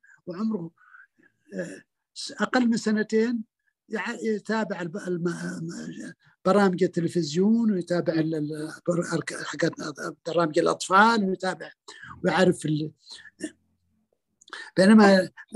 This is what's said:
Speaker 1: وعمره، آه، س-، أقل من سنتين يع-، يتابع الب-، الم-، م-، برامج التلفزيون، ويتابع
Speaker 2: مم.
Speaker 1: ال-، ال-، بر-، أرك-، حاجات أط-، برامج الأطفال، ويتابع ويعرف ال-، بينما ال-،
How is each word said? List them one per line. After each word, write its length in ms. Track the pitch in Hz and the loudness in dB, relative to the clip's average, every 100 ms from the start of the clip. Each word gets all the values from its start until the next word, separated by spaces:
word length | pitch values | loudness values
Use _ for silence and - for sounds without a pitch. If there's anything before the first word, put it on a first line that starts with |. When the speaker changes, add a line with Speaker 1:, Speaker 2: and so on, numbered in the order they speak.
| _ _ - | _ _ -12
Speaker 1:
وعمره، 460 | 175 226 214 165 _ _ - - _ _ _ _ - | -6 -4 -4 -8 _ _ -20 -20 _ _ _ _ -12
آه، 260 | - - _ _ _ | -12 -12 _ _ _
س-، 180 | - - | -16 -14
أقل 360 | - 208 262 240 | -6 -2 0 2
من 100 | 226 | 0
سنتين 680 | 214 214 214 220 233 240 - _ _ _ - | 0 -2 0 0 0 -2 -8 _ _ _ -12
يع-، 200 | 208 190 226 | -10 -8 -6
يتابع 580 | 220 208 - 220 202 180 | -4 -4 -2 -4 -2 -6
الب-، 160 | 175 185 | -8 -8
الم-، 300 | 185 180 170 | -6 -4 -4
م-، 840 | 170 175 175 165 202 - - - - _ _ 185 | -4 -8 -8 -10 -10 -12 -12 -14 -18 _ _ 2
برامج 380 | 196 196 180 | 4 4 2
التلفزيون، 880 | 180 175 165 180 156 160 196 233 226 | 0 0 -2 -2 -2 0 2 2 2
ويتابع 420 | 190 165 175 165 | 0 -2 -2 0
Speaker 2:
مم. 60 | 160 | 0
Speaker 1:
ال-، 160 | 156 160 | 0 -2
ال-، 460 | 147 151 156 - - | -6 -6 -10 -10 -2
بر-، 260 | 170 170 | -2 0
أرك-، 300 | 165 - - | -4 -6 -8
حاجات 280 | 127 143 165 143 | -10 -2 -2 -2
أط-، 320 | 160 143 170 151 - | -10 -10 -10 -10 -4
برامج 320 | 160 165 151 | -2 0 2
الأطفال، 640 | - - - 190 220 226 190 | 0 0 2 4 6 4 0
ويتابع 420 | 185 185 175 151 - - - - - | -2 -4 -6 -12 -20 -20 -20 -20 -4
ويعرف 420 | 175 165 180 170 151 | -2 4 4 2 0
ال-، 260 | 151 156 - _ - - - - - _ _ _ _ _ _ _ _ - - - - | -4 -4 -12 _ -20 -20 -14 -14 -14 _ _ _ _ _ _ _ _ -20 -18 -6 4
بينما 420 | 190 220 196 196 | 8 10 10 6
ال-، 120 | 180 - - | 2 -6 -12